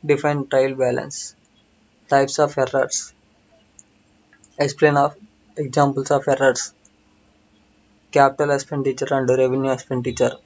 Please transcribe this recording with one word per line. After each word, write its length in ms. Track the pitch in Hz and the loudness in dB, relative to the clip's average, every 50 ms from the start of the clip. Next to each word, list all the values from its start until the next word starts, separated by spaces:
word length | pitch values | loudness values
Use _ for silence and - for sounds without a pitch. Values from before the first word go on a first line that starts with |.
| - 151 | 2 0
Define 300 | 147 135 - 147 147 143 135 - | 0 0 2 -2 -2 -2 -4 0
trial 200 | - 135 131 135 135 131 | 0 2 2 2 0 0
balance. 380 | 127 123 123 123 - 139 - - - - - _ _ _ _ _ _ _ _ _ _ _ _ _ _ _ | -2 0 0 -4 -6 -8 -12 -14 -14 -14 -18 _ _ _ _ _ _ _ _ _ _ _ _ _ _ _
Types 240 | 143 139 139 135 - - 151 | 2 2 2 2 0 0 0
of 120 | 147 147 - 131 | 0 0 -2 -2
errors. 320 | 131 - 135 127 - - - - - _ _ _ _ _ _ _ _ _ _ _ _ _ - _ _ _ _ _ _ _ _ _ _ _ _ _ _ _ - 147 | 0 0 -2 -2 -2 -4 -8 -8 -10 _ _ _ _ _ _ _ _ _ _ _ _ _ -20 _ _ _ _ _ _ _ _ _ _ _ _ _ _ _ -2 -2
Explain 320 | 139 143 - 156 151 143 143 | -2 0 2 2 4 4 4
of 100 | 139 151 - - - - _ _ _ _ _ - 151 | 2 0 -2 -8 -20 -20 _ _ _ _ _ -10 -8
examples 460 | 131 123 151 143 143 135 135 135 - 147 | -2 2 2 2 2 2 -4 -2 0 0
of 100 | 139 135 - 139 | 0 2 0 0
errors. 280 | 135 139 135 127 - - - _ _ _ _ _ _ _ _ _ _ _ _ _ _ _ _ _ _ _ _ _ _ _ _ _ _ _ _ - | 4 4 2 2 2 -6 -10 _ _ _ _ _ _ _ _ _ _ _ _ _ _ _ _ _ _ _ _ _ _ _ _ _ _ _ _ 2
Capital 340 | 147 139 135 139 - 147 147 143 | 4 4 4 2 0 -2 0 0
expenditure 540 | 135 139 - 151 143 135 139 127 131 139 127 143 135 | -2 -2 -6 -6 -4 -2 -2 -2 -4 -4 -2 -2 -2
and 120 | 131 123 131 131 | 0 0 2 2
revenue 300 | 131 127 127 135 135 135 131 | 2 0 0 -2 0 -2 -2
expenditure. 580 | 123 - _ 135 127 123 135 127 - 123 117 - - _ | -4 -4 _ -6 -4 -4 -6 -2 0 0 0 0 -6 _